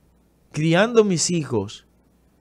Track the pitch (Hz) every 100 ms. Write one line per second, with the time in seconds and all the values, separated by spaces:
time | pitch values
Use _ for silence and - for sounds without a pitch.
0 | _ _ _ _ _ 151 160 170 226 233
1 | 208 165 - 170 127 113 98 - _ _
2 | _ _ _ _